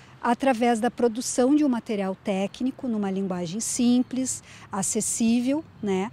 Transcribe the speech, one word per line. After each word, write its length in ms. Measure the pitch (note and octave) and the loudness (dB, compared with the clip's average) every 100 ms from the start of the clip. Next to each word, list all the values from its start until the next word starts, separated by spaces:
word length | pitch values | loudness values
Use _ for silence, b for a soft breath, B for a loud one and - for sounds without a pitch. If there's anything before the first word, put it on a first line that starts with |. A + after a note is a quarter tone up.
| B B | B B
através 600 | B3 A#3+ C4+ A3+ A#3+ A#3 | -2 2 2 2 2 2
da 100 | A#3 | 0
produção 640 | - A#3+ A3 - - B3+ | 0 -2 0 -4 2 4
de 80 | D4 | 4
um 60 | D4 | 4
material 440 | A#3 - G#3 F#3+ | 0 -2 -4 -4
técnico, 760 | F#3 - F#3+ G3 - B3+ - C4 | -4 -2 -2 -2 -4 -6 -4 -4
numa 200 | G#3+ G3 | -2 -2
linguagem 520 | F#3+ G3 F3+ F3 G#3 | -2 -4 -4 -4 -6
simples, 840 | - - A#3+ B3 B3 B3 B3+ - - B B | -4 0 4 4 2 -4 -4 -6 -12 B B
acessível, 960 | G3+ F#3+ G#3+ - - A3+ A#3+ A#3+ D4 - - | -6 -2 -2 -2 0 2 2 2 -2 -4 -6
né, 300 | G#3 F#3 G#3 | -2 0 -2